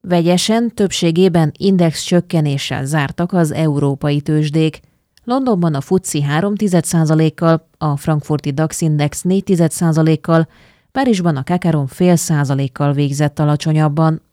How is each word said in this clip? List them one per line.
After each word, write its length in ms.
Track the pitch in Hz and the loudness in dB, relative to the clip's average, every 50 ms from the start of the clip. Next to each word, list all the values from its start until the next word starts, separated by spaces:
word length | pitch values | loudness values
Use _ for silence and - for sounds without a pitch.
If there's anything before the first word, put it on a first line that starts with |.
Vegyesen, 720 | _ 185 175 175 165 170 175 180 - - 214 226 240 233 - | _ 0 0 2 2 2 2 0 2 0 0 0 0 -2 -2
többségében 760 | - 208 185 - - - 170 165 170 185 190 165 175 160 147 - _ | -2 -2 -2 0 0 0 0 2 4 2 4 4 2 2 0 -2 _
index 440 | - 196 196 185 175 165 147 - - | 0 0 2 4 2 2 0 -2 -4
csökkenéssel 800 | - 180 175 170 175 - 165 151 147 143 139 - - 135 - 135 | 0 0 0 0 0 -2 -2 0 0 -2 -4 -4 -6 -6 -6 -6
zártak 480 | 135 147 156 143 135 151 - 175 175 - | -4 -2 -2 -2 -4 -4 -6 -6 -2 0
az 200 | 180 170 151 151 | 0 0 0 0
európai 680 | - 160 156 143 143 147 139 139 139 - 151 147 147 | -2 -2 0 0 0 0 -2 -2 -2 -2 -2 -2 -2
tőzsdék. 600 | 143 - 156 151 151 151 147 160 160 160 156 - _ _ _ _ _ _ _ _ _ | -2 0 0 0 0 0 0 0 0 0 -2 -6 _ _ _ _ _ _ _ _ _
Londonban 500 | - 240 269 269 254 220 180 170 170 156 | -4 -4 -2 0 0 0 0 0 0 -2
a 60 | 139 | -2
futsi 420 | 139 - 185 185 180 - - 156 143 | -2 0 -2 -2 -2 -2 -4 -2 -2
három 340 | 143 143 156 180 202 208 | 0 0 0 0 -2 -2
tized 280 | 196 214 208 180 175 151 | -2 -2 0 0 0 0
százalékkal, 840 | - - 170 160 151 156 156 160 160 151 - 175 165 165 160 _ _ _ _ | 2 0 0 2 2 2 2 2 0 0 0 2 2 2 2 _ _ _ _
a 180 | - 156 147 | -4 -4 -4
frankfurti 560 | 143 - - 160 147 143 - 151 143 - 147 139 | -4 -2 -2 -2 -2 -2 -4 -4 -4 -4 -4 -4
dax 280 | 135 156 156 - - | -2 -2 -4 -2 -4
index 420 | - 160 151 147 147 147 - - - | -2 0 0 0 0 -2 -4 -4 -2
négy 220 | 175 185 196 190 | 0 0 0 0
tized 260 | - 196 165 170 160 | 0 2 2 2 0
százalékkal, 760 | - - 180 165 156 156 160 160 160 151 _ - 165 165 165 - _ _ - _ _ _ _ _ _ | 0 0 0 0 2 2 4 2 2 0 _ 2 2 2 2 0 _ _ -20 _ _ _ _ _ _
Párizsban 440 | 262 277 262 226 185 175 175 156 | -2 0 2 2 2 2 0 0
a 80 | 135 131 | -2 -2
Kakaron 420 | - 175 180 - 175 160 151 139 | -2 -2 -2 0 0 0 0 -2
fél 300 | 131 - - 185 180 175 | -4 -2 0 2 4 4
százalékkal 760 | 160 - - 165 147 143 131 143 135 139 135 _ - 147 143 143 | 4 2 0 0 0 0 0 0 -2 -2 -4 _ -2 -2 0 0
végzett 460 | 139 147 139 139 139 151 147 147 - | 0 0 -2 0 0 -2 -2 0 0
alacsonyabban. 840 | 156 147 147 147 - 156 156 156 156 151 143 156 160 160 160 160 _ _ | 0 0 0 0 0 0 0 2 2 0 2 2 0 0 0 -2 _ _